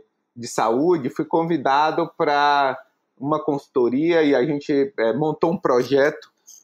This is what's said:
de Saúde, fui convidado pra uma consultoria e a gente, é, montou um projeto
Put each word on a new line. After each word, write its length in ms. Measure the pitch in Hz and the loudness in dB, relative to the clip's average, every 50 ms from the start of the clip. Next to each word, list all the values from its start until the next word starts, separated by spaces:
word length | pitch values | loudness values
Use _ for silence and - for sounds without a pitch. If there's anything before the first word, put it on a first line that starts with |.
| - _ _ _ _ _ _ | -8 _ _ _ _ _ _
de 100 | 120 117 | -16 -16
Saúde, 640 | 117 - 151 113 113 117 131 156 180 180 156 120 113 | -8 -4 -2 0 0 0 2 2 2 0 0 -2 -6
fui 140 | - - 151 | -6 -8 -6
convidado 840 | - - 165 165 165 170 147 120 135 135 143 156 160 151 165 165 156 - | -2 -2 -2 0 -2 -2 -2 0 0 2 2 2 0 0 -2 -4 -4 -4
pra 640 | - 165 151 143 143 143 147 143 143 139 131 123 - - _ _ _ _ _ _ - | -4 -2 0 2 2 2 2 2 2 0 0 -2 -6 -12 _ _ _ _ _ _ -8
uma 240 | 131 147 156 151 | -4 -4 -4 -2
consultoria 800 | 156 160 143 139 - _ - 135 120 117 123 139 160 170 175 165 | -2 -2 -4 -4 -4 _ 0 0 0 2 2 0 0 2 2 2
e 140 | 156 143 139 | 4 4 2
a 100 | 123 127 | 2 2
gente, 480 | 156 143 143 - - 147 139 139 139 - | 0 -2 -4 -4 -2 0 0 0 -2 -2
é, 160 | - 113 113 113 | -2 -2 0 0
montou 360 | 139 156 156 156 - 175 165 | 0 -2 -2 -2 -2 -2 -2
um 80 | 170 - | -2 0
projeto 720 | - 156 131 123 131 120 139 135 143 156 - - - - _ _ _ - - - | 0 0 2 2 2 2 2 2 2 2 0 -4 -12 -20 _ _ _ -20 -20 -10